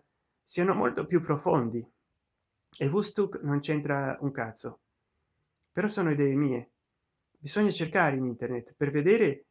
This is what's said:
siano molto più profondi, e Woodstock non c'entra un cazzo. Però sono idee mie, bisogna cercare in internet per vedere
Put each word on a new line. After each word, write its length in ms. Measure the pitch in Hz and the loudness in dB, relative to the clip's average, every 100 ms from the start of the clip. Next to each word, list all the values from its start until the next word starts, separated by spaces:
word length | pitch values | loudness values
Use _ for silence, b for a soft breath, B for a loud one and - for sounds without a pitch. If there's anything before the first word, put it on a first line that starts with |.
| _ _ _ _ | _ _ _ _
siano 300 | - - 185 | -8 -2 0
molto 320 | 185 240 - - | 2 0 -2 0
più 160 | 175 | 0
profondi, 640 | 170 147 180 160 117 117 117 _ _ _ _ _ _ _ _ - | 2 -2 2 2 2 -4 -8 _ _ _ _ _ _ _ _ -4
e 100 | 139 | -2
Woodstock 540 | 180 - - 196 - | 0 -2 -2 -2 -2
non 180 | 147 143 | -2 -2
c'entra 560 | 143 151 147 139 139 131 | 0 -2 -2 -2 -2 -4
un 120 | 143 | -4
cazzo. 500 | 135 113 110 120 - _ _ _ _ _ _ _ _ _ | -4 -6 -8 -14 -14 _ _ _ _ _ _ _ _ _
Però 140 | - 208 | -4 -2
sono 240 | 214 170 | 0 0
idee 240 | 143 143 135 | 2 2 2
mie, 360 | 143 123 - _ _ _ _ _ _ _ | 2 0 -6 _ _ _ _ _ _ _
bisogna 340 | 147 202 208 | -6 0 2
cercare 460 | - 160 190 160 135 | 0 0 2 2 2
in 80 | 127 | -2
internet 480 | 120 120 123 120 - | -4 -6 -6 -8 -4
per 160 | 143 | -2
vedere 540 | 147 151 226 190 - - | 2 4 4 4 0 -8